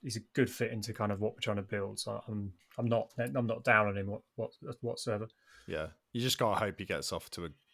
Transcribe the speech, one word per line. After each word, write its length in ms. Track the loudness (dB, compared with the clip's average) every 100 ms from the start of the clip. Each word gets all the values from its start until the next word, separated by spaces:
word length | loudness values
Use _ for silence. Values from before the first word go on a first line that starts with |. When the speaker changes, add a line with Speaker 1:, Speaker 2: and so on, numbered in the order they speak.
Speaker 1:
he's 140 | -8 -8
a 40 | -2
good 180 | 2 2
fit 220 | 2 -2
into 200 | -2 -4
kind 200 | -2 0
of 80 | 2
what 140 | -2
we're 60 | 0
trying 180 | -2 -2
to 40 |
build. 380 | -2 -2 -2 -4
So 200 | -6 -6 -4
I'm, 260 | -4 -6 -8 _ -2
I'm 100 | 2
not, 240 | 2 2 -2
I'm 280 | -2 0 0
not 160 | 2
down 240 | 6 8 6
on 100 | 2
him 120 | -2
what, 140 | -6 -8
what, 160 | -6 -6 -6 -12 -6
whatsoever. 480 | -4 -4 -2 -2 -4 -12 _ -18 -6
Speaker 2:
Yeah, 200 | -4 -4 -8 _
you 80 | -2
just 180 | 0 2
gotta 200 | 2 4
hope 200 | 0 -2
he 40 |
gets 280 | -2 -2 -2
off 180 | -4 -6
to 120 | -8
a 60 | -8 -10 _